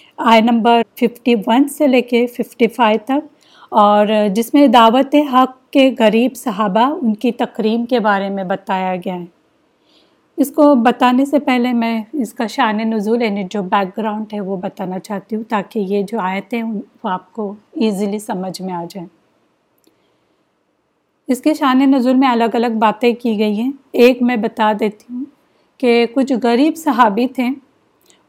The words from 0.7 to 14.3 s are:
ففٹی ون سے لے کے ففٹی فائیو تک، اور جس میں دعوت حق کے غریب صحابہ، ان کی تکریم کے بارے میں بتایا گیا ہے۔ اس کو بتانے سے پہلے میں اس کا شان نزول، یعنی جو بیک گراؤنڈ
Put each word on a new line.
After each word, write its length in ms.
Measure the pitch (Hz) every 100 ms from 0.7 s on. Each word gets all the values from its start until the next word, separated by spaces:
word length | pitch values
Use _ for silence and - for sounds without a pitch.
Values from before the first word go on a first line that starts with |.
| 233 226 -
ففٹی 380 | 240 - - 233 190
ون 220 | 233 285
سے 180 | - 254
لے 140 | 254
کے 240 | 247 233 240
ففٹی 400 | 240 233 - 226
فائیو 320 | 226 226 214
تک، 220 | 220 277 302 _ _ _ -
اور 340 | 233 208 208 208 214 208
جس 180 | 196 233
میں 120 | 294 285
دعوت 480 | 240 226 247 277 294 294
حق 240 | 254 262 - _
کے 200 | 196 262 226
غریب 380 | 220 220 254 269
صحابہ، 480 | - 190 214 202 254 330
ان 120 | 240
کی 180 | 208 247
تکریم 520 | 226 247 - 220 233 233
کے 140 | 254
بارے 280 | 214 196 196
میں 160 | 196
بتایا 500 | 180 190 - 190 185 185
گیا 180 | 185
ہے۔ 100 | 180 175 _ _ _ _ _ _ _ _ _ _ -
اس 120 | 277
کو 240 | - 294
بتانے 500 | 277 233 240 247 254
سے 140 | 277 285
پہلے 340 | 285 254 240
میں 300 | 240 226 226 214
اس 200 | 311 214
کا 140 | - 220
شان 320 | 240 233 208 226
نزول، 320 | 220 202 240
یعنی 220 | 233 202 190
جو 120 | 208
بیک 340 | 185 202 190 190
گراؤنڈ 340 | 214 208 214